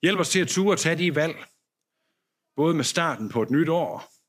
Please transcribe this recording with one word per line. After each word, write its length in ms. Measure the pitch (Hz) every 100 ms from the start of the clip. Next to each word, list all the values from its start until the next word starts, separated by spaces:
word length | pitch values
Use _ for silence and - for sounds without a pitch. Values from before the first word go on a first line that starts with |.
Hjælp 180 | 165 196
os 80 | 165
til 120 | 190
at 80 | 175
ture 260 | - 196
og 40 | 185
tage 200 | 160 165
de 160 | 175
valg, 220 | 147 160 151 - _ _ _ _ _ _ _ _ _ _ -
både 180 | 156
med 100 | 165
starten 440 | 120 - 170 120 107
på 140 | 120
et 80 | 107
nyt 180 | 135 160
år 440 | 165 160 92 - _